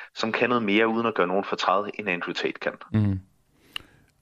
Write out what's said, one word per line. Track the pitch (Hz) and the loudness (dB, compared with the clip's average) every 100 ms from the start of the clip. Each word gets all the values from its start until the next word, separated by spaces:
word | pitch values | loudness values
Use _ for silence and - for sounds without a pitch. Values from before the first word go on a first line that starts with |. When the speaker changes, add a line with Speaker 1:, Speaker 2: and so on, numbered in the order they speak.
| - | -14
Speaker 1:
som | - 113 | -6 -4
kan | - 120 | 0 0
noget | 123 | 2
mere, | 104 104 113 | 2 4 4
uden | 113 117 | 2 0
at | |
gøre | 101 90 | 0 2
nogen | 95 | 0
fortræd, | 95 - - 95 104 | -2 -2 2 2 0
end | - 104 | -6 -4
Andrew | 87 90 | -2 -4
Tate | - - - | -4 -4 -4
kan. | - - - | -6 -8 -2
Speaker 2:
Mm. | 110 104 95 - _ _ _ _ - - _ _ _ | 0 2 0 -6 _ _ _ _ -18 -18 _ _ _